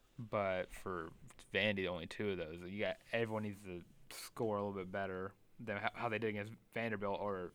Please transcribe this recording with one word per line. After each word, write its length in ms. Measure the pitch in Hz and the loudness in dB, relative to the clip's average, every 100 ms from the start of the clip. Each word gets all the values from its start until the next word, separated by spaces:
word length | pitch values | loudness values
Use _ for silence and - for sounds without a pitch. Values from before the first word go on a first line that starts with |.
| - - | -18 -12
but 560 | 113 110 98 92 - | -2 2 4 2 0
for 380 | - 98 87 80 - - - - | -4 -2 -2 -2 -8 -16 -18 0
Vandy, 340 | 98 107 98 90 | 6 6 6 2
only 200 | 87 85 | 0 -4
two 240 | - 104 | 0 0
of 60 | 90 | 0
those. 200 | 80 85 90 | -2 -6 -6
You 120 | 104 | 0
got, 160 | 95 - - | 0 -2 0
everyone 320 | 117 113 107 | 2 2 0
needs 160 | 107 101 98 | -2 -6 -8
to 160 | 87 - - - - | -8 -10 -18 -14 -12
score 400 | - - 113 101 | -10 -2 2 2
a 40 | |
little 160 | 101 98 | 2 -2
bit 160 | 92 | -2
better 420 | 98 98 92 95 - - - | -2 0 -2 -4 -8 -20 -10
than 180 | 110 101 | -4 0
ho-, 120 | 113 | 0
how 140 | - 120 | 0 0
they 80 | 110 | 2
did 120 | 113 | 2
against 240 | 104 107 101 - | 0 -4 -8 -6
Vanderbilt. 460 | 117 113 101 101 90 | -2 0 2 2 2
Or 300 | 101 92 87 | 0 0 -4